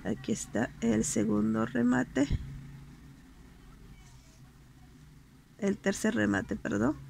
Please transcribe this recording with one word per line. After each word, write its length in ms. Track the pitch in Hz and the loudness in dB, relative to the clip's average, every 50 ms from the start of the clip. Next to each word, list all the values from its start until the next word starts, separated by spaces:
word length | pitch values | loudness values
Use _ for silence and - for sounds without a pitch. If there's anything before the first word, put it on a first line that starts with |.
| - | -2
Aquí 280 | - - - - - | -4 -4 -4 -2 -4
está 400 | - - - - - - - - - - | -2 -2 -4 -4 -2 -2 -2 -2 -4 -2
el 220 | - 233 220 214 226 | 0 2 2 2 2
segundo 640 | - - 220 208 220 214 208 214 220 220 220 - | 2 2 2 2 4 4 4 4 2 2 2 0
remate. 600 | 233 - 233 - 247 247 127 - - - 131 139 - - - - - - - - - - - - - - - - - - - - - - - - - - - - - - - - - - - - - - - - - - - - - - - - - - - - - - - - - - - - - - - - - - - | 0 2 2 4 4 4 4 2 0 2 0 2 2 2 -2 -2 -6 -10 -12 -12 -14 -16 -16 -18 -18 -20 -20 -20 -20 -20 -20 -20 -20 -20 -20 -20 -20 -20 -20 -20 -20 -20 -20 -20 -20 -20 -20 -20 -20 -20 -20 -20 -20 -20 -20 -20 -20 -20 -20 -20 -20 -20 -20 -20 -20 -20 -20 -20 -20 -20 -20 -20 -20 -20 -20 -20 -20 -10 -2
El 180 | - 196 196 | 0 0 0
tercer 380 | - - 196 196 - - 220 226 | 2 0 0 0 2 0 0 2
remate, 400 | 226 104 104 101 98 - - 98 | 4 2 4 2 2 0 -2 -6
perdón. 420 | - - 73 - 101 110 123 311 - - | -4 -2 -2 0 2 2 2 0 -2 -8